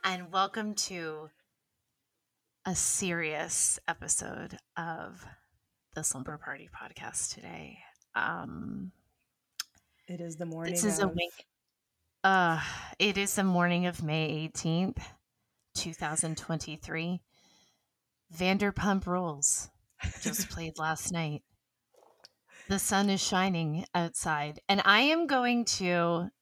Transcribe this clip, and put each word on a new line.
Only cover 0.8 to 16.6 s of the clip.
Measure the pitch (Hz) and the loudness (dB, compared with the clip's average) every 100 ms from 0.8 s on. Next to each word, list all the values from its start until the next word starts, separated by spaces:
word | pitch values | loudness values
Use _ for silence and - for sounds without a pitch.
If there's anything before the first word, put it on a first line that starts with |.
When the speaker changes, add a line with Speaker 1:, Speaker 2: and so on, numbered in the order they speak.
| - 180 160 156 156 _ _ _ _ _ _ _ _ _ _ _ _ _ | -4 -4 -8 -8 -14 _ _ _ _ _ _ _ _ _ _ _ _ _
Speaker 1:
a | 185 | -4
serious | 175 - - 190 170 156 151 170 - - - - | 0 2 0 0 0 -2 -2 -2 0 0 0 -4
episode | 170 - - - - - 180 _ - | -6 -2 -2 -2 -10 -10 -14 _ -8
of | 170 160 - 185 - - _ _ _ _ _ | -6 -8 -10 -14 -20 -20 _ _ _ _ _
the | - | -6
Slumber | 156 135 131 147 | -4 -4 -8 -10
Party | - 135 131 | -10 -12 -12
Podcast | - - - - - - | -16 -16 -14 -10 -6 -6
today. | - - 170 73 - - _ _ - | -8 -12 -14 -14 -18 -20 _ _ -4
Um, | - 170 - - - - 185 _ _ _ _ _ _ _ - _ _ _ - | -2 -4 -8 -10 -8 -8 -10 _ _ _ _ _ _ _ -14 _ _ _ -14
Speaker 2:
It | 175 | -10
is | 170 | -10
the | 160 | -8
Speaker 1:
this | 170 | -8
Speaker 2:
morning | 160 170 | -6 -4
Speaker 1:
is | 175 208 202 | 0 0 2
a | |
Speaker 2:
of | 190 | 0
Speaker 1:
wink-, | 170 175 - - _ _ _ _ _ _ _ | 0 -4 -6 -20 _ _ _ _ _ _ _
uh, | 190 190 175 160 - - - - | 4 6 6 2 -2 -8 -12 2
it | 202 196 | 2 4
is | 196 - | 2 2
the | |
morning | 190 175 175 175 180 | 4 6 6 4 0
of | 175 | -2
May | 160 156 156 | 0 0 0
eighteenth, | 151 160 - 165 160 190 - - - _ _ _ _ _ | -2 -4 -4 0 2 2 -2 -10 -20 _ _ _ _ _
two | - 175 | -6 -6
thousand | 160 156 156 165 156 | -4 -2 0 -2 -4
twenty-three. | - 165 | -4 -4